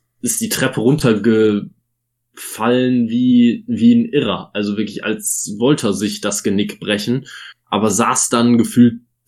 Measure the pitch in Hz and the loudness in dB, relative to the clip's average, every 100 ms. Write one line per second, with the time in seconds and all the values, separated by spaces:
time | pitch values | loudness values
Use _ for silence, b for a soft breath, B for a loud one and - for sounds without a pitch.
0 | _ _ 120 - - - 127 123 113 147 | _ _ -8 -6 -6 -2 -4 0 0 2
1 | 127 107 110 110 107 104 - - _ _ | 2 0 2 2 2 0 -6 -14 _ _
2 | _ _ _ - - - 113 127 127 127 | _ _ _ -20 -14 -4 0 2 2 0
3 | 113 120 127 123 120 107 - 110 117 117 | 0 0 2 4 4 2 -4 2 4 4
4 | 113 147 113 90 - 104 104 104 104 - | 2 -2 -2 -4 -6 -6 -4 -4 -6 -6
5 | 107 110 - - - 104 123 151 110 98 | -6 -6 -6 -8 -8 -2 0 2 0 -2
6 | 104 - 104 98 110 101 104 - 98 104 | -4 -4 -6 -4 -2 -2 -2 -6 -4 -4
7 | 117 131 B B B - _ 104 107 95 | -2 -4 B B B -20 _ -2 0 0
8 | 110 127 - 120 120 120 107 123 120 117 | 0 0 -2 2 4 4 2 4 4 2
9 | - _ | -10 _